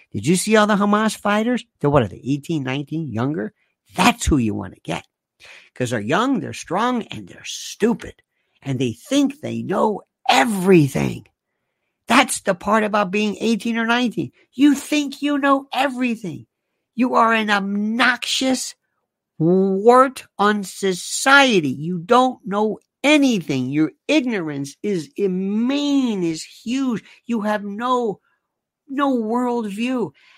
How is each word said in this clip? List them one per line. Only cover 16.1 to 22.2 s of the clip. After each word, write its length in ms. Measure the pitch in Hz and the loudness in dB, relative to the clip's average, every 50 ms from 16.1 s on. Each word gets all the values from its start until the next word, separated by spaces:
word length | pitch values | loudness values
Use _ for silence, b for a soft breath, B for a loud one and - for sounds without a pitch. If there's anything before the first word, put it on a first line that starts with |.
| 226 233 - 170 139 120 113 _ _ _ _ _ _ _ _ _ _ | -2 -4 -8 -10 -10 -12 -14 _ _ _ _ _ _ _ _ _ _
You 200 | 220 254 247 247 | -2 0 2 4
are 180 | 247 226 226 226 | 2 4 4 2
an 160 | 220 214 214 | 2 2 0
obnoxious 1300 | 208 196 196 196 202 202 208 214 226 240 240 254 240 - - - - - 262 262 254 254 - - - _ _ _ _ _ _ _ _ _ _ _ _ | 0 0 0 -2 -4 -4 -2 -2 0 2 2 2 0 -2 -4 -4 -4 -2 0 0 0 -2 -4 -10 -14 _ _ _ _ _ _ _ _ _ _ _ _
wart 880 | - 156 170 185 190 196 196 190 196 208 240 254 254 269 269 262 - - _ _ | 0 2 4 4 4 4 2 0 4 4 6 6 6 4 4 0 -8 -18 _ _
on 260 | - 202 208 208 208 185 | 0 0 0 0 -2 -4
society. 1040 | - - - 196 190 180 175 - - - - - 269 277 277 269 262 220 175 147 131 | -8 -8 -4 -4 -4 -4 -4 -6 -8 -8 -4 0 4 4 6 6 4 4 2 2 0
You 300 | 127 135 156 175 185 170 | -4 -6 -6 -6 -6 -6
don't 460 | 170 180 240 247 | 0 2 4 4